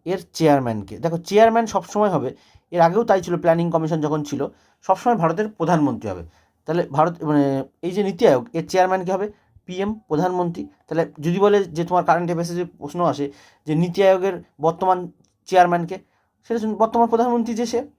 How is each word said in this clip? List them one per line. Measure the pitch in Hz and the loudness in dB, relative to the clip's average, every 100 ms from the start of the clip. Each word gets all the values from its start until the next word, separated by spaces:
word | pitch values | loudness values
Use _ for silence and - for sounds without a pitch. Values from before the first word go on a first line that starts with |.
| 160 | -8
এর | 185 175 | -8 -8
চেয়ারম্যানকে। | - 160 143 123 107 98 104 | 0 4 4 2 -6 -8 -6
দেখো, | 165 170 | -6 -6
চেয়ারম্যান | 170 202 226 226 226 | 0 4 6 4 -2
সবসময় | 202 175 208 208 | -4 -4 -2 0
হবে, | 160 123 - _ _ _ | 0 -4 -10 _ _ _
এর | 175 | 2
আগেও | 165 190 | 4 4
তাই | 233 190 | 2 2
ছিল, | 170 170 | 2 -2
প্ল্যানিং | 170 165 170 | 2 2 2
কমিশন | 165 160 165 | 0 -2 -2
যখন | 147 151 | -2 -4
ছিল, | 147 127 143 _ _ _ | -4 -6 -6 _ _ _
সবসময় | - 190 247 226 | -2 0 0 0
ভারতের | 165 165 214 | 0 -2 -6
প্রধানমন্ত্রী | - 165 170 143 110 107 | -4 0 2 2 -2 -8
হবে। | 90 82 _ _ _ - | -10 -12 _ _ _ -6
তাহলে | 165 | -4
ভারত, | - 135 165 170 | -2 0 0 0
মানে | 151 147 143 135 135 _ | -2 0 2 -2 -6 _
এই | 170 | -8
যে | 185 | -4
নীতি | 196 175 220 | -4 2 2
আয়োগ, | 131 120 | 2 0
এর | 165 156 | -8 -4
চেয়ারম্যান | 185 185 190 180 | 0 2 0 -4
কী | |
হবে? | 185 208 208 _ _ - | -4 -6 -12 _ _ -14
পিএম, | 180 202 | -8 -6
প্রধানমন্ত্রী। | 214 - 151 180 180 175 170 202 _ - | -8 -6 -2 -2 -2 -4 -6 -12 _ -8
তাহলে | 156 165 - | -4 -4 -4
যদি | 151 175 | -4 2
বলে | 202 202 | 2 2
যে | 185 156 170 | 0 -4 -2
তোমার | 180 | 0
কারেন্ট | 180 165 175 | 2 0 0
অ্যাফেয়ার্সে | 170 170 170 | -4 -4 -6
যে | 175 | -8
প্রশ্ন | - 143 175 170 | -10 -12 -2 -2
আসে | 139 143 - _ _ - | -2 -6 -10 _ _ -4
যে | 156 | -2
নীতি | 175 175 | -2 2
আয়োগের | 190 190 190 180 - - | 4 4 0 -6 -12 -4
বর্তমান | 156 170 190 185 175 - _ _ - | -2 0 0 0 -2 -16 _ _ 0
চেয়ারম্যানকে, | 185 175 175 170 185 _ _ _ _ - | 4 4 4 -2 -10 _ _ _ _ -6
সেটা | 233 | -4
শুন-, | 214 202 | -4 -2
বর্তমান | 220 233 233 | 0 2 2
প্রধানমন্ত্রী | 226 247 240 233 | 2 2 0 -2
যে | 220 240 | -4 -4
সে | 240 285 | -4 -6